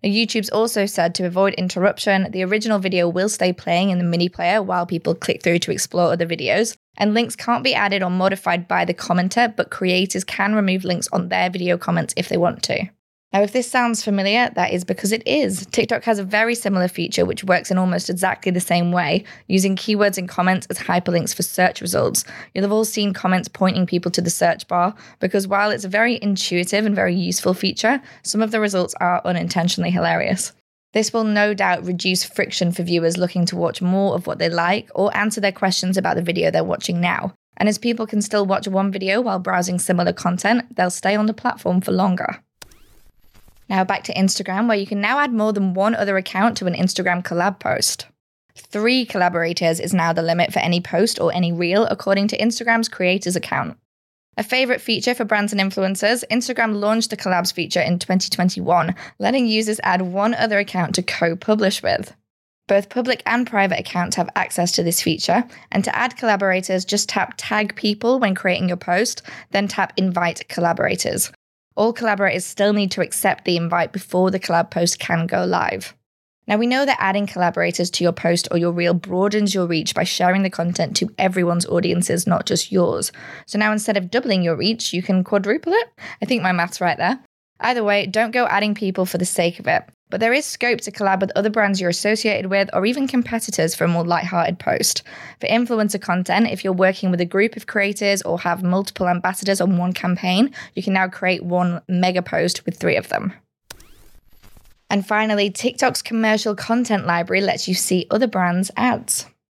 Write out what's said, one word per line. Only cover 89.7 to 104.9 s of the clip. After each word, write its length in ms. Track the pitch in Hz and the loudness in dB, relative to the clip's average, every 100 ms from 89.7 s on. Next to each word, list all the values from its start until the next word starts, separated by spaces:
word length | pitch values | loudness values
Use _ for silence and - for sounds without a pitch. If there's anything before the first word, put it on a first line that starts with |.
| - - _ _ | 0 -2 _ _
But 100 | 190 | -2
there 140 | 226 | 2
is 120 | 247 | 2
scope 360 | 302 - 240 240 | 0 -2 0 0
to 100 | - | -4
collab 300 | 196 202 190 | -2 0 2
with 100 | 190 - | 0 0
other 140 | 208 | 0
brands 300 | 214 202 190 | 2 2 2
you're 80 | 180 | 0
associated 640 | 175 208 214 220 202 185 | 0 0 2 0 -2 0
with 180 | 196 196 | 0 0
or 120 | - | 0
even 220 | 196 254 269 | 0 0 0
competitors 720 | 254 240 226 - - 160 - | 0 0 -4 -4 0 0 0
for 80 | |
a 40 | 165 | 0
more 160 | 170 | 0
lighthearted 540 | 170 170 175 180 165 180 | 2 0 0 0 0 -2
post. 460 | - - - - - - - - | -2 0 0 -2 -8 -18 -18 -8
For 60 | - | 0
influencer 560 | 226 240 226 208 196 | 0 2 0 0 -2
content, 460 | - 180 180 185 220 | -2 -2 2 2 2
if 160 | - | 0
you're 80 | 190 | -2
working 400 | 185 190 190 190 | 2 2 2 0
with 80 | 180 | 0
a 40 | |
group 300 | 175 190 220 | 0 2 0
of 140 | 226 - | 0 -6
creators 520 | 214 196 202 202 202 | -2 -2 0 0 0
or 180 | 180 170 | -2 -4
have 240 | 180 175 | -2 -2
multiple 420 | 185 180 196 - 180 | 0 0 -2 -2 0
ambassadors 540 | 180 180 185 196 196 | 0 -2 -4 -2 2
on 180 | 185 180 | 2 2
one 140 | 180 | 0
campaign, 600 | 185 180 175 185 185 269 - - | -2 -2 -2 0 2 2 0 -12
you 80 | - | -6
can 120 | 196 | 0
now 120 | 190 185 | 0 0
create 380 | 185 185 180 | 0 0 0
one 360 | 175 175 180 175 - | 0 2 2 -2 -2
mega 360 | 180 180 185 | 2 2 2
post 440 | 175 170 170 - - | -2 0 0 -2 -6
with 100 | 180 | -2
three 200 | 175 - | 0 0
of 120 | - | 0
them. 240 | 52 196 - _ _ _ - - - - - _ - - - - _ | -4 -4 -8 _ _ _ -20 -20 -20 -20 -20 _ -20 -20 -20 -20 _
And 180 | _ | _